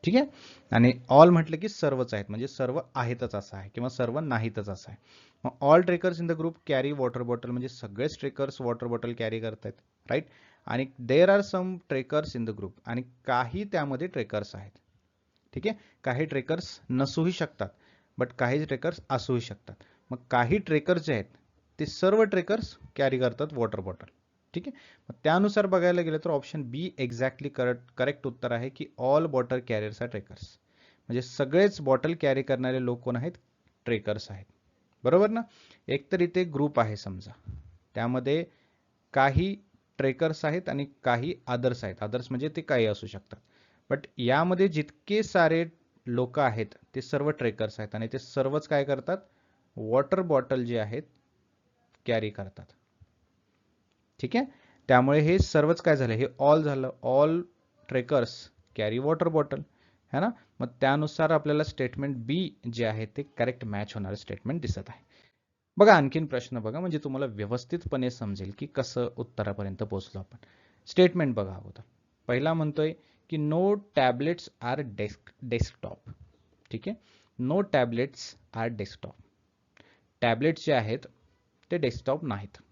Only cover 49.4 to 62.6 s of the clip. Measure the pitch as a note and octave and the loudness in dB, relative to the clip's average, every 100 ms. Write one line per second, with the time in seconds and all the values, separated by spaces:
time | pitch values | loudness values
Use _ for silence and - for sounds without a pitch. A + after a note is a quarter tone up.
49.4 | _ _ _ - A2 B2 C#3 F#3+ F3 C#3 | _ _ _ -10 0 2 2 0 2 0
50.4 | B2+ C3 A#2+ A#2 G#2 B2 - _ _ _ | 2 -4 -2 -4 -4 -8 -12 _ _ _
51.4 | _ _ _ _ _ _ - A2+ G#2+ G#2 | _ _ _ _ _ _ -2 -2 -2 -8
52.4 | F#2+ - F2+ _ _ _ - _ _ _ | -14 -16 -20 _ _ _ -20 _ _ _
53.4 | _ _ _ _ _ _ _ _ B2+ A#3 | _ _ _ _ _ _ _ _ -2 -2
54.4 | C4+ - _ _ - B2+ C3 D3 D3+ F#3 | -2 -10 _ _ 4 6 8 4 4 4
55.4 | - D#3 D3 E3 E3+ D3 A#2+ A2+ C3+ - | 4 4 4 4 4 2 2 0 -2 2
56.4 | C#3 D#3 D3+ C3+ C3 - B2 C3 D#3 E3 | 6 6 4 -2 -4 -4 2 4 4 2
57.4 | F3 _ _ _ - C3 B2 C#3+ A#2 - | -4 _ _ _ -4 -4 2 0 0 -6
58.4 | - _ _ - G#2+ A#2 C#3 D#3 E3+ D#3 | -20 _ _ -4 -2 0 0 2 2 2
59.4 | C#3+ C#3 - _ _ _ _ C3+ G#3 A#3 | 0 -4 -8 _ _ _ _ -2 -2 -4
60.4 | _ _ B2 - C3+ C#3+ D3+ - D#3+ D#3 | _ _ -8 0 2 2 0 0 2 2
61.4 | D3 D3+ D3+ - B2+ C3+ C#3 C3 A2+ E3 | 2 0 0 -2 -4 -4 -6 -6 -2 -2
62.4 | F3 - | -2 -6